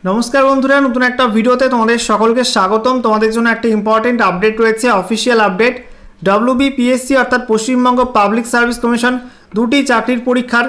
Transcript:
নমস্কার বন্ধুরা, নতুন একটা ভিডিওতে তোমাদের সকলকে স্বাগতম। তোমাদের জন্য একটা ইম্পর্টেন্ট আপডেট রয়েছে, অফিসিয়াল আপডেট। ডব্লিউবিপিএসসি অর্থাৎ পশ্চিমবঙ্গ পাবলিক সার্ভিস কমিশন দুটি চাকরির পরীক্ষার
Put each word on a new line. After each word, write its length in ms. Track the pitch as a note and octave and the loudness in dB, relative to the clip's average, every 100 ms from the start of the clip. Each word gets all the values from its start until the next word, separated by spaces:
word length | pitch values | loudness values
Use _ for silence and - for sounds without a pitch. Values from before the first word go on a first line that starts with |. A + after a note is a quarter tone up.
| F#3 | -2
নমস্কার 340 | G#3+ A#3 C#4 C4+ | -4 -2 0 2
বন্ধুরা, 280 | C4+ C4 C#4 C#4 | 2 2 2 2
নতুন 160 | A#3+ B3 | 0 -2
একটা 140 | B3 B3+ G#3+ | 0 0 0
ভিডিওতে 300 | A3+ B3 C4 | 2 2 2
তোমাদের 240 | B3 A3 A#3 - | 0 0 0 0
সকলকে 320 | G#3 A3 A#3 A#3+ | 0 2 0 0
স্বাগতম। 400 | A3 F#3+ A3 A#3+ B3+ | 0 0 0 0 0
তোমাদের 260 | A#3 G#3+ A3 | 0 0 0
জন্য 120 | A3+ A#3 | 0 -2
একটা 140 | A3+ A#3 G#3+ | 0 0 0
ইম্পর্টেন্ট 420 | G#3+ A3 A#3 A#3+ G3 | 0 0 0 0 0
আপডেট 260 | F3+ G#3+ A3 | 0 -2 2
রয়েছে, 240 | A3+ A3 B3 G3+ | 0 2 0 0
অফিসিয়াল 380 | F#3 A3 B3 A#3 G#3 | -2 -2 0 2 2
আপডেট। 260 | F#3 A#3 B3 - - - - E3+ | 2 -2 -2 -14 -20 -20 -4 0
ডব্লিউবিপিএসসি 880 | G3+ A#3+ B3 C#4 C4 B3 B3+ B3+ C4+ | 2 2 0 0 0 0 0 0 0
অর্থাৎ 200 | B3+ B3+ B3 | 2 -2 0
পশ্চিমবঙ্গ 500 | A3 A3 B3+ B3 B3 A#3+ A#3 | -2 0 0 2 0 0 0
পাবলিক 300 | G3+ A3+ A#3 | 0 0 -2
সার্ভিস 260 | A#3+ A#3+ A#3+ | 0 0 -2
কমিশন 300 | A#3 A#3 A#3+ B3+ B3 - _ G#3 | -2 0 -2 -4 -8 -20 _ -4
দুটি 220 | A#3 C#4+ C#4 | 0 0 2
চাকরির 300 | A#3 A3 B3 B3 | 0 0 -4 -2
পরীক্ষার 380 | B3 B3 A#3 | -2 0 -2